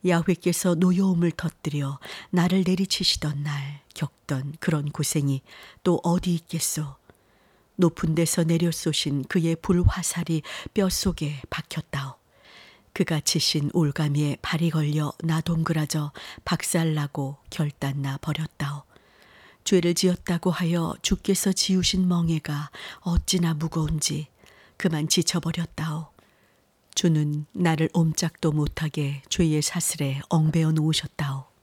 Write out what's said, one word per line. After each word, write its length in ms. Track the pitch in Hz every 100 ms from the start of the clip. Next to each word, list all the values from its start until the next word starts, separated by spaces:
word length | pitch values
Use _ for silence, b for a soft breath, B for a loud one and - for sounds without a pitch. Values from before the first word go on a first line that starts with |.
| 180
야훼께서 680 | 170 165 175 - 170 185 170
노여움을 560 | 180 180 190 175 170
터뜨려 640 | 165 170 - - 143 139 139 B B B
나를 320 | 180 175 190
내리치시던 800 | 185 185 196 - 185 - 151 143
날 380 | 147 143 139 143 _
겪던 600 | - 147 _ - 135 139 156
그런 300 | - 156 147
고생이 500 | - 147 160 139 135 - B B B
또 180 | - 175
어디 300 | 175 175 185
있겠소? 600 | 170 - 165 - - 151 139 _ b b b b b b
높은 400 | - 175 - 160
데서 300 | 160 165 -
내려쏘신 800 | 165 165 170 160 - 151 - 143
그의 320 | 127 190 165 165
불화살이 840 | - 175 175 - 170 - 165 160 B B B
뼛속에 680 | - 190 - 196 170 147 147 -
박혔다오. 640 | - - - - 139 135 123 _ B B B B B B
그가 280 | - 175 156
치신 500 | - 165 - 156 147
올가미에 640 | - 151 139 151 143 147 143
발이 300 | - 160 165
걸려 420 | 160 151 151 147 -
나동그라져 880 | 160 160 160 165 160 160 151 156 147 B B B
박살나고 920 | - 170 - 175 165 156 147 - 135 139 -
결단나 680 | - 147 - 139 139 139 139
버렸다오. 680 | - 151 156 _ 143 143 - B B B B B B B
죄를 300 | - 185 175
지었다고 580 | 175 185 180 - 170 185
하여 420 | 170 170 170 165 -
주께서 500 | - 196 - 190 202
지우신 540 | 185 - 185 180 185 185
멍에가 640 | 175 165 160 - 147 147 B B B
어찌나 540 | - 170 - 185 170
무거운지 720 | 156 160 160 151 160 - 147 151 _ B B B _
그만 320 | 196 160 156
지쳐버렸다오. 1040 | - 165 175 165 165 165 - 160 156 156 _ b b b b b _ _
주는 500 | - 180 156 151 147 151
나를 380 | - 175 160 160
옴짝도 600 | - 160 156 170 - 165
못하게 680 | 151 147 - 160 151 143 143 -
죄의 320 | - 170 151
사슬에 640 | 151 175 - 160 139 135 -
엉배어 420 | 165 156 165 160
놓으셨다오. 720 | 160 156 160 - _ 147 139 135 _